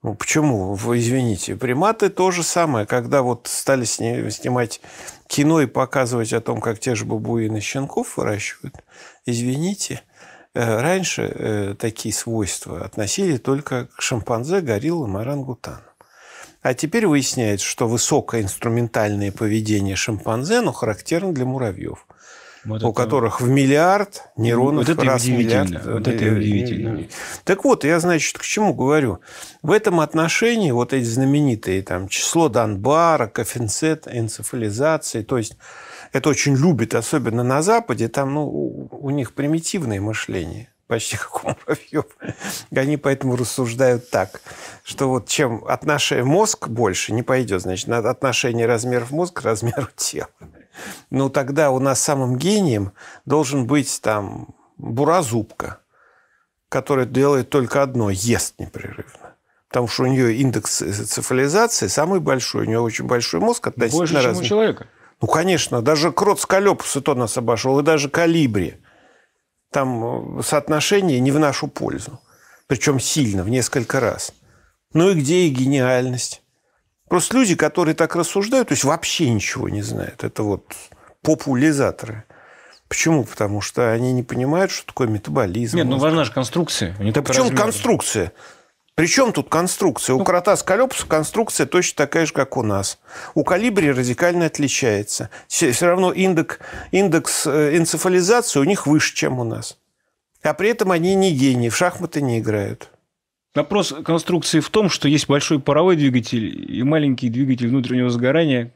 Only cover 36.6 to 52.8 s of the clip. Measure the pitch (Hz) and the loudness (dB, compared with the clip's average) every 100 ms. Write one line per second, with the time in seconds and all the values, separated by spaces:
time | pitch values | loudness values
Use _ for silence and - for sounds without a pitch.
36.6 | 170 135 113 120 113 156 120 113 123 135 | 4 4 2 0 0 -2 0 0 0 2
37.6 | 165 226 226 110 113 143 135 147 143 143 | 4 2 2 -2 -2 -2 -2 -2 -4 -4
38.6 | 135 143 127 - 143 143 120 - 143 165 | -6 -8 -14 -10 -6 -4 -6 -4 -2 -2
39.6 | 165 202 131 101 104 104 - 98 82 101 | -2 -4 -4 -4 -4 -6 -6 -6 -6 -10
40.6 | 117 _ _ 117 - 117 - - - - | -16 _ _ -4 -4 -8 -8 -8 -8 -8
41.6 | - - - 156 - _ - - 202 - | -6 -6 -4 -6 -6 _ -14 -12 -10 -12
42.6 | - 131 135 147 143 135 131 123 127 - | -6 -2 0 0 0 0 0 -2 -2 -2
43.6 | 120 120 131 120 - 113 95 - - - | -4 2 2 2 0 -2 -2 -8 -20 -18
44.6 | - - - - 135 127 - - 135 113 | -18 -18 -16 -4 -2 -2 -2 -2 0 -2
45.6 | - 131 - 147 - 135 123 170 220 - | -4 -4 0 0 0 0 2 2 2 -2
46.6 | - 117 107 90 - 113 120 131 123 95 | -6 0 0 0 -4 -4 0 0 0 -2
47.6 | 92 92 - 117 110 123 135 113 135 117 | -2 -6 -2 -2 -2 -2 -2 0 0 0
48.6 | 117 117 120 123 120 147 175 - 113 107 | 2 0 0 -2 -2 -4 -4 -2 -2 -2
49.6 | 120 143 123 - - 71 - _ - - | -2 -4 -8 -6 -8 -6 -10 _ -20 -20
50.6 | _ - - - _ 135 135 147 127 143 | _ -20 -18 -18 _ -2 0 0 0 2
51.6 | 147 131 135 131 - 139 127 127 160 208 | 2 4 2 0 0 0 0 0 2 2
52.6 | 180 110 | 2 2